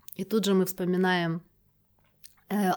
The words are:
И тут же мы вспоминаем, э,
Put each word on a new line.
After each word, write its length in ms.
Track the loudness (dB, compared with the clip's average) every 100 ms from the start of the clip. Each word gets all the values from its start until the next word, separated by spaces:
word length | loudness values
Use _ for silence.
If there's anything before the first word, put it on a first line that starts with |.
| -18 -12
И 80 |
тут 220 | -4 -2 2
же 80 |
мы 100 | 2 2
вспоминаем, 760 | -2 -2 0 2 0 -2 -4 -10 _ _ _ _ _ _ _ -20 _ _
э, 220 | -2 0